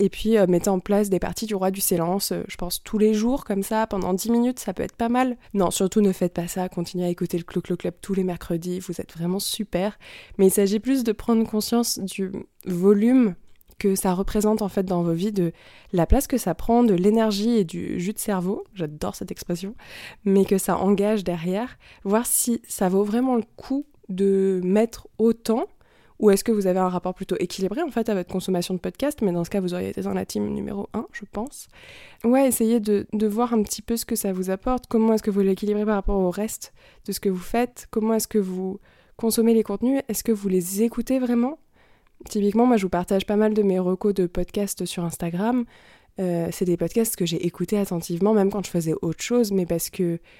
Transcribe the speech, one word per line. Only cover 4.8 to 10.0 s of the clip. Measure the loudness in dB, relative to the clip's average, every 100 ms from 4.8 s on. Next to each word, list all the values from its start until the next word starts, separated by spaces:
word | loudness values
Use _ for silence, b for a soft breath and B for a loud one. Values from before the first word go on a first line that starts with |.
être | -8 -4
pas | 0
mal. | 2 0 -2 b
Non, | 0 0
surtout | 2 2 4
ne | 2
faites | 2 -2
pas | -2 -6
ça, | -6 -6
continuez | -6 -6 -4
à | -2
écouter | -2 -4 -4
le |
Clo | -4 -8
Clo | -4 -4
Club | -4 -8
tous | -4
les | -2
mercredis, | -2 -4 -6 -4 -4 -6
vous | -6 -10
êtes | -10
vraiment | -6 -4 -2
super. | -4 -6 -4 -2 -2 -6